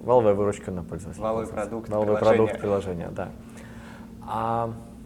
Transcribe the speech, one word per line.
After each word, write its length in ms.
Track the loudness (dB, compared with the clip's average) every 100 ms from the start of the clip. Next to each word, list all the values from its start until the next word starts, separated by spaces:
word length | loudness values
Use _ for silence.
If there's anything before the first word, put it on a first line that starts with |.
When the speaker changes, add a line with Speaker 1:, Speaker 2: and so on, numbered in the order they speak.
Speaker 1:
валовая 300 | 4 6 6
выручка 380 | 4 2 -2 -6
на 120 | -8
пользователя. 380 | -8 -10 -10 -6
Speaker 2:
Валовый 240 | -4 -4 -4
Speaker 1:
Называется. 240 | -6 -6
Speaker 2:
продукт 200 | -6 -4
Speaker 1:
Валовый 260 | 0 2 4
Speaker 2:
приложения. 200 | 6 6 6
Speaker 1:
продукт 160 | 2
приложения, 480 | 0 0 0 -6 -6
да. 180 | -8 -8 -10 -16 -18 -16 -16 -16 -16 -16 -16 -8
А, 460 | -4 0 0 -2 -6 -14 -18